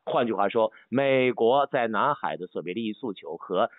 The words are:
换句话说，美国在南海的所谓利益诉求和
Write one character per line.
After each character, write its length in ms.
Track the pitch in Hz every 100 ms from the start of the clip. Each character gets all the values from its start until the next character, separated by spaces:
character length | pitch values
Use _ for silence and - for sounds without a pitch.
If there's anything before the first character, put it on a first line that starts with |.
| -
换 160 | 156 117
句 60 |
话 160 | 98 101
说， 240 | 113 110 - _
美 440 | 123 139 131 127
国 340 | 107 117 139 139
在 200 | 135 117
南 280 | 104 135
海 240 | 143 82 80
的 80 | 90
所 160 | 95
谓 100 | 82
利 140 | 101 110
益 80 |
诉 180 | 104 120
求 240 | 95 76 82
和 340 | - 92 113